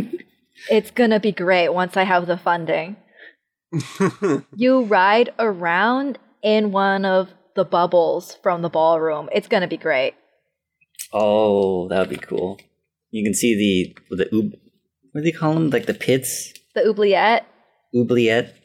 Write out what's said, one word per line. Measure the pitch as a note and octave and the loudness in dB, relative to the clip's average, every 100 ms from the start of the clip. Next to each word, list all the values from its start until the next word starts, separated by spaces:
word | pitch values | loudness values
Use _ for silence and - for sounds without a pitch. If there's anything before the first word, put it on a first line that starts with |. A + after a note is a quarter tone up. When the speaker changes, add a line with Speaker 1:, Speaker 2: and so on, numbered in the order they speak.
| - - - | -2 -8 -16
Speaker 1:
<laughs> | _ _ _ - | _ _ _ 0
Speaker 2:
it's | A3 G#3 | 0 0
gonna | - A#3+ G#3+ | 0 2 2
be | G#3+ | 0
great | F#3 F3 F#3 E3 | -2 0 2 2
once | F3 F3+ G3 | 0 -2 -2
I | F#3+ | 2
have | F3+ F3 | 0 0
the | F3+ | -2
funding. | F#3 E3+ D#3+ D#3+ E3 G#3 _ _ - _ _ _ _ | 0 -2 -2 -4 -4 -12 _ _ -20 _ _ _ _
Speaker 1:
<laughs> | E3 - - F#3+ - G3 C#3 - G3+ | -8 -8 -4 -4 -2 -2 -2 -4 -2
Speaker 2:
You | B3+ C4 A3 | 2 2 2
ride | G3+ F#3+ A3 A#3+ - | 2 4 4 2 0
around | A3+ F3+ E3+ F3 G#3+ C4 C#4 A#3 _ _ | -4 -2 -2 0 0 0 -4 -8 _ _
in | G#3+ G#3+ G#3+ | 0 0 2
one | G3 G3 G3 G3 | 0 0 0 0
of | F#3 F#3 - _ - | 0 0 -8 _ -4
the | E3+ | -2
bubbles | F3+ F3 F3 D#3+ E3 - - | 0 2 2 2 0 -6 -6
from | G3 F3 | -4 -2
the | E3+ | -2
ballroom. | D#3+ D#3+ E3 D#3+ D3+ D#3 | 0 2 2 0 -4 -4
It's | G#3 - | -4 -2
gonna | G#3+ E3+ | -2 -2
be | D#3+ | -4
great. | D#3+ C3+ C3+ - _ _ _ _ _ _ _ - - | -2 0 -2 -4 _ _ _ _ _ _ _ -20 -8
Speaker 3:
Oh, | G#2+ G#2+ G#2+ G#2+ G2+ F#2+ F#2 F2+ | -2 2 4 4 2 2 0 -2
that | F#2+ | -2
would | F#2 | -2
be | D2+ | -4
cool. | - - F#2 G2 _ _ _ _ _ | -8 -6 -6 -8 _ _ _ _ _
You | A2+ G#2 | -6 -4
can | F#2+ | 0
see | A#2+ G#2 G2+ F#2 F2 - _ | 0 2 2 0 -2 -8 _
the, | F#2 | -4
the | - | -2
oub-, | G#2+ G#2 - _ _ _ _ _ | 0 -2 -6 _ _ _ _ _
what | D3+ | -6
do | D#3+ | -6
they | D#3+ | -2
call | D#3 D#3+ | -2 0
them? | D#3+ | 0
Like, | A#2+ - | 0 -2
the | G#2 | -6
pits? | - C3 - - - - _ - | -2 -2 -2 -10 -12 -18 _ -2
Speaker 2:
The | G3 | 0
oubliette. | G#3 G3+ F#3 G3 A#3 - _ _ _ _ B2 | 2 2 2 2 2 -2 _ _ _ _ -2
Speaker 3:
Oubliette. | A#2+ A#2+ A2+ A#2 A#2 - | 0 2 2 2 -2 -10